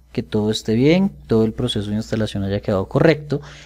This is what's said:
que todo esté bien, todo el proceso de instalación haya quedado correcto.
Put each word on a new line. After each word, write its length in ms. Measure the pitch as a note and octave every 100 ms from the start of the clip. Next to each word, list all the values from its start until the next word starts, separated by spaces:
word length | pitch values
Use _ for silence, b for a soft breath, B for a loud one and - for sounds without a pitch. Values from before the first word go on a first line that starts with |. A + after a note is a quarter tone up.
| _
que 100 | -
todo 280 | A#2 G#2+ G#2+
esté 240 | G#2 - A2+
bien, 340 | C#3+ F3+ G3 - -
todo 180 | A2+ A2+
el 80 |
proceso 360 | A2 B2 G#2+ G2+
de 60 | G#2+
instalación 480 | A2 A2 G#2+ G2+
haya 180 | G2 G#2
quedado 260 | - F#2+ F#2+
correcto. 540 | - E3 D3 - C#3+ B B